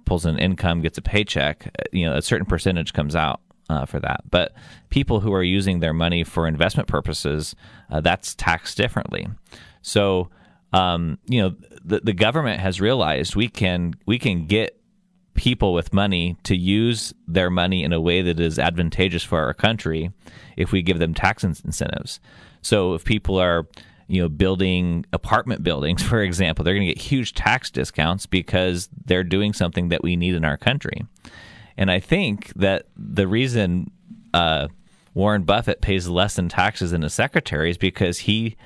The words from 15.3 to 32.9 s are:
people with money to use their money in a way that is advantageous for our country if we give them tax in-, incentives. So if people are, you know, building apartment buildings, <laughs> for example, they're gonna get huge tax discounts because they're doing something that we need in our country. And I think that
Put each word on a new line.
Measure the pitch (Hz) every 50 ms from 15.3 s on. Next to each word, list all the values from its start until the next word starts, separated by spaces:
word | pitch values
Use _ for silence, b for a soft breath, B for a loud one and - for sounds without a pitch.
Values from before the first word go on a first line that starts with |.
| -
people | - - 127 123 - 110 98 87
with | 85 82 - -
money | 98 101 104 92 87 85 87 87 - -
to | - 98
use | 90 87 95 98 107 113 120 120 110 - - - - _ -
their | 82 95 90 90
money | 90 90 87 92 95 90 73
in | 78 85
a | 82
way | 80 87 87 92 92
that | 87 82 80
is | 85 80 78 62
advantageous | 67 87 85 87 87 82 - - 92 95 85 82 -
for | - 87 80 76
our | - -
country | - - 110 113 104 - 87 80 80 80 92 - B B B B B B B B
if | - 90 - -
we | 95 85
give | 92 90 82
them | 85 82 80
tax | - - 95 110 - -
in-, | 90 76 - -
incentives. | - - - - - - - - - - - B B B B B B B B -
So | - 113 104 92 90 87
if | 73 -
people | - 107 104 - - 95 92
are, | 90 87 85 85 82 - B B B B B B B -
you | 87 92 87
know, | 82
building | 76 73 92 92 95 90 95 92 90 90 90 87 85 85 - - -
apartment | 85 - - 110 120 - 123 101 - 80
buildings, | 87 80 69 71 80 90 - -
<laughs> | -
for | 120 110 101
example, | 90 85 90 95 80 80 - 76
they're | 85 98
gonna | 101 98
get | 85 - -
huge | - - 139 131 113 - -
tax | - - 104 120 131 - -
discounts | - 64 - - - - 76 82 92 98 -
because | - - 92 85 - - 92 92 92 90 87 92 - - - -
they're | - 90 90 92
doing | 85 92 98 104 104 104
something | - 90 85 - 87 87 85
that | 85 - -
we | 85 90
need | 87 87 90 90
in | 82 80
our | 76 71
country. | - - - 135 143 - - - - - - - B B B B B B B B B B B B
And | - 98 95
I | 90 92
think | - - 160 196 190 123 101 101 - - -
that | - 98 98 98 - - -